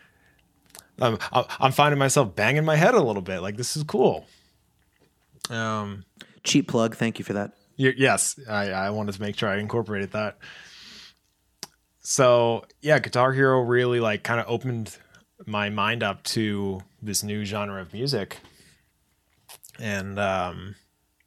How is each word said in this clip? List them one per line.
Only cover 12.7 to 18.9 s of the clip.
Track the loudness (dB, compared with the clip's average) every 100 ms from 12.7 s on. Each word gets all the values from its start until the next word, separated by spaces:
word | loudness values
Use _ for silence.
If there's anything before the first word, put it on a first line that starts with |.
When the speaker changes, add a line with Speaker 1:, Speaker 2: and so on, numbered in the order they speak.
| _
Speaker 1:
yeah, | 2 2
Guitar | 2 2 2
Hero | 4 4 4
really, | 4 2 4 2
like, | 0 -2
kinda | -2 -2 0
opened | -4 -2 -4 -6 -12 _ -20 _ _ -6
my | -2 -2
mind | 0 0 0
up | -2 -2
to | -4 -2 -2 -2 -4 -6 -10 _
this | -6 -6
new | -4 -6 -4
genre | -4 -6 -8
of | -10
music. | -6 -4 -2 -4 -10 -18 _ _ _ _